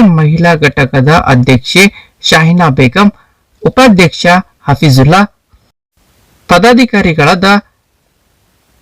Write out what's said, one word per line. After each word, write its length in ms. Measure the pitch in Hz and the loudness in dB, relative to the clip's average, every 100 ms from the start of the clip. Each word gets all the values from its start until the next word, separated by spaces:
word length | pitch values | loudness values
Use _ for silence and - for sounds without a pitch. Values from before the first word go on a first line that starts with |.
| 208 | 2
ಮಹಿಳಾ 400 | 160 151 165 170 160 | 2 0 0 0 0
ಘಟಕದ 560 | 151 147 131 139 135 170 - | -2 -2 -4 -2 0 0 0
ಅಧ್ಯಕ್ಷೆ 580 | 123 123 127 - 180 202 - _ _ | 0 0 -2 -2 0 0 -2 _ _
ಶಾಹಿನಾ 440 | - 160 160 175 160 | -4 -2 0 0 0
ಬೇಗಂ, 380 | 135 127 190 208 - _ _ _ _ | 0 -2 0 -2 -4 _ _ _ _
ಉಪಾಧ್ಯಕ್ಷ 600 | - - 262 190 165 - 175 180 - _ | -4 0 2 2 0 -2 -2 -2 -4 _
ಹಫೀಜುಲ್ಲಾ, 560 | - 131 151 131 135 185 208 _ _ _ _ _ _ _ _ _ _ _ - | -6 -2 0 2 2 2 -2 _ _ _ _ _ _ _ _ _ _ _ -4
ಪದಾಧಿಕಾರಿಗಳಾದ 960 | 175 226 247 240 208 185 160 143 185 196 202 - _ _ _ _ _ _ _ _ _ _ _ | 0 2 2 0 -2 -2 0 0 0 0 -2 -4 _ _ _ _ _ _ _ _ _ _ _